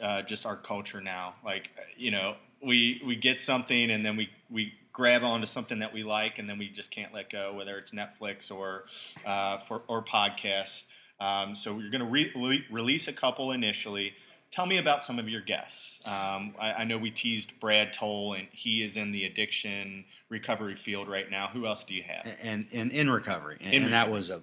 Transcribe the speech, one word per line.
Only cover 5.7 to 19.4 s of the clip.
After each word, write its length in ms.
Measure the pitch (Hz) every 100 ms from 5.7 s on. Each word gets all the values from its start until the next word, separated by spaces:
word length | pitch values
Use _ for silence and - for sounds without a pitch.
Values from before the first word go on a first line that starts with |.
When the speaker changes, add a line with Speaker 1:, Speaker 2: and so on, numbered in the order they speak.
| 110
Speaker 1:
that 140 | 107
we 100 | 110
like, 340 | 107 107 110 113
and 120 | 104
then 80 | 101
we 80 | 101
just 240 | 104 -
can't 220 | - 101
let 160 | 107 95
go, 240 | 104 98
whether 240 | 101 98 98
it's 140 | -
Netflix 600 | 104 101 - 104 98 -
or, 320 | 95 98 95 - - - - 101
uh, 340 | 101 98 98
for, 240 | - 113 -
or 160 | 113
podcasts. 800 | 110 117 101 - 104 98 95 - - - - -
Um, 340 | 98 98 98 104
so 180 | 110
we're 160 | 104 104
gonna 140 | 127
re-, 300 | 117 135 160 131
re-, 300 | 123 139 -
release 380 | 113 117 156 156
a 60 |
couple 400 | 135 131 - 131
initially. 640 | 127 110 101 110 101 98 - - - _
Tell 160 | - 180
me 100 | 190
about 240 | 151 143
some 160 | - 120
of 100 | 110
your 140 | 110
guests. 580 | 98 92 - - - - 104
Um, 480 | 98 98 98 104 104
I, 140 | 107 104
I 40 |
know 160 | 113 113
we 100 | 110
teased 500 | - 120 113 - -
Brad 320 | 110 107 104
Toll, 420 | - 107 104 101
and 140 | 95 95
he 320 | - 120 113
is 140 | 107 104
in 140 | 104
the 140 | 101 95
addiction 800 | 92